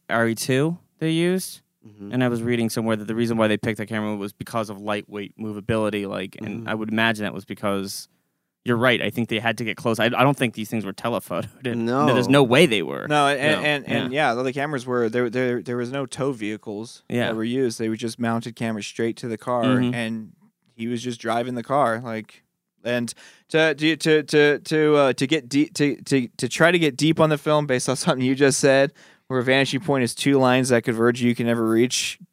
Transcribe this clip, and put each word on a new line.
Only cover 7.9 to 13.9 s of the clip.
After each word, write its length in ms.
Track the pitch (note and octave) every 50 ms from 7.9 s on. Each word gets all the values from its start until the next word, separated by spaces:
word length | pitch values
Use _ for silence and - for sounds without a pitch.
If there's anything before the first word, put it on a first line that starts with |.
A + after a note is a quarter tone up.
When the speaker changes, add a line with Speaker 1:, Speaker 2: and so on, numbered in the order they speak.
| - - - _ _ _ _ _ _ _ _ _ _ _ -
Speaker 1:
you're 120 | B2 A#2+
right. 240 | A2+ B2 B2+ A#2 E2
I 100 | - G#2
think 180 | - B2 A2+ -
they 100 | A2+ G#2+
had 200 | A2+ A2+ A2 -
to 60 | A#2+
get 120 | A2 F#2+
close. 240 | - - A#2 A2 G#2+
I, 60 | A2
I 20 | A#2+
don't 280 | A#2+ G#2 B2+ C#3+ C#3+
think 180 | - C3+ A2+ -
these 140 | A2+ G#2+ -
things 160 | A#2+ A2 F#2+
were 80 | G2
telephotoed. 840 | F#2+ - - A#2 A#2 F#2+ - - F2+ E2+ - G#2+ - - C3 B2 A#2
<laughs> 0 |
Speaker 2:
No. 300 | A#2+ A#2 A#2 B2 C3+ D3 D3
Speaker 1:
There's 160 | - B2+ B2 B2
no 140 | C3+ C#3+
way 240 | C3+ A2+ A#2+ D3 F3+
they 160 | C#3 A2 G2
were. 240 | D#2+ C2 C#2 A#1+ G1+
Speaker 3:
No, 220 | - D3+ D3 C#3+ C#3
and, 100 | C#3+ B2+ C#3+ D3+ D3+ -
Speaker 4:
No. 60 | C#3 D3+
Speaker 3:
and, 200 | D3 C#3 -
and 240 | -